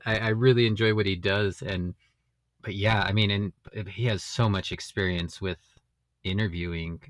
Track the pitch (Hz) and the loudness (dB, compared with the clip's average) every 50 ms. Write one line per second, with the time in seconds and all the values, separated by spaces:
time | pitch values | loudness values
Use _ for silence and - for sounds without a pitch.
0 | - 110 110 104 110 110 110 113 123 131 120 120 117 110 107 107 113 110 107 107 | -4 -2 -2 0 0 0 2 4 6 6 6 6 4 4 4 4 2 4 4 4
1 | 101 98 95 87 87 98 98 104 104 98 - - - 98 95 90 90 90 - - | 2 0 0 0 0 0 2 2 2 0 -2 -4 -6 -4 -4 -2 -4 -4 -6 -10
2 | _ _ _ _ _ _ _ _ _ _ _ _ - - 95 101 101 110 110 101 | _ _ _ _ _ _ _ _ _ _ _ _ -12 -10 -4 0 2 2 2 2
3 | 95 98 98 107 107 101 101 101 104 90 - _ _ - - 107 98 92 92 104 | 2 2 2 2 4 2 2 0 -2 -4 -6 _ _ -14 -10 -10 -10 -8 -6 -2
4 | 120 120 104 92 - - - - 117 107 98 92 - - 92 - - - - 104 | -2 0 -2 -2 -4 -4 0 0 2 2 2 0 -2 -4 -8 -10 -10 -8 -4 -2
5 | 95 90 90 87 87 82 - - 101 92 85 - _ _ _ _ _ _ _ _ | -2 0 0 -2 -4 -6 -8 -6 -6 -6 -6 -8 _ _ _ _ _ _ _ _
6 | _ _ _ _ - 95 92 104 110 92 85 87 87 87 85 82 82 82 82 80 | _ _ _ _ -8 -4 -2 -2 -2 -2 -4 -6 -6 -6 -6 -6 -6 -8 -10 -12
7 | - | -14